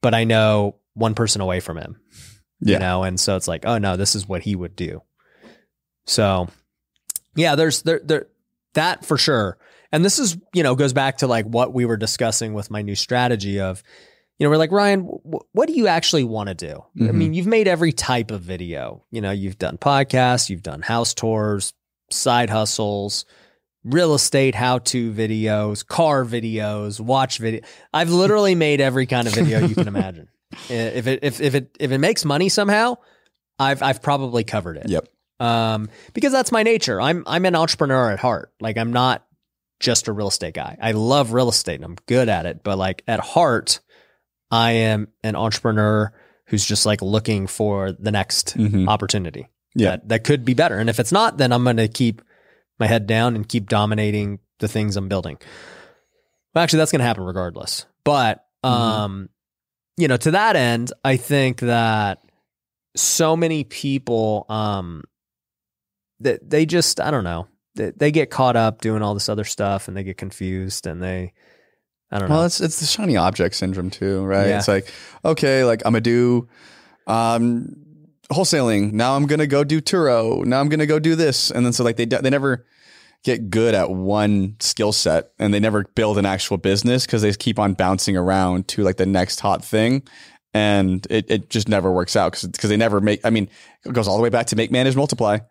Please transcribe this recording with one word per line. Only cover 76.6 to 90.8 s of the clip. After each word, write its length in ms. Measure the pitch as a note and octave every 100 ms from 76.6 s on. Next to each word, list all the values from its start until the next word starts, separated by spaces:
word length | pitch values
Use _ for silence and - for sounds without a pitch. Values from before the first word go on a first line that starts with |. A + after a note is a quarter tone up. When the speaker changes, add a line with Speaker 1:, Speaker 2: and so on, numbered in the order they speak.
| - - _ _ -
Speaker 2:
um, 720 | A2 A#2 A#2 A#2+ A#2+ - - - - - _ _
wholesaling. 600 | D3+ F#3 D#3+ B2 G#2+ G#2
Now 240 | G#2+ B2 C#3
I'm 100 | C#3+
gonna 200 | D3+ D3+
go 180 | C#3
do 160 | C#3+ D#3
Turo. 640 | D3 F#3 D3+ A#2+ A2+ E2+
Now 160 | - B2+
I'm 80 | C#3+
gonna 180 | D#3 D3+
go 120 | D#3
do 160 | D#3 D#3+
this." 340 | D#3+ C3 -
And 140 | - B2
then 60 |
so, 120 | A#2
like, 120 | A#2+ A2+
they 100 | A#2
d-, 120 | B2+
they 80 | C3
never 340 | C#3 C3+ B2+ _ _ _ - _ _
get 260 | - A#2+ G#2+
good 240 | G#2+ A2+
at 160 | G#2 F2
one 640 | F#2 F#2 G#2 G#2 G#2 F#2+ G#2+
skill 320 | - - G#2
set 380 | G#2 F2 D#2+ - _
and 140 | G#2
they 80 | G#2
never 240 | A2 G#2 G2
build 240 | - A2 G#2
an 80 | G2
actual 320 | F#2+ - F#2+
business 480 | G2 G2 A#2+ B2+ -
'cause 160 | A#2
they 100 | G#2
keep 260 | G2+ - G#2+
on 140 | G2+
bouncing 420 | F#2 F#2 F#2+ - F#2+
around 520 | F2+ F#2+ F#2 F#2 F#2+
to, 140 | -
like, 140 | F#2+ F#2
the 80 | F#2+
next 340 | F#2+ F2+ -
hot 240 | G2+ F2+
thing. 380 | - A2 A2 C3+ C3 - - _ _
And 520 | G#2+ G#2 G2+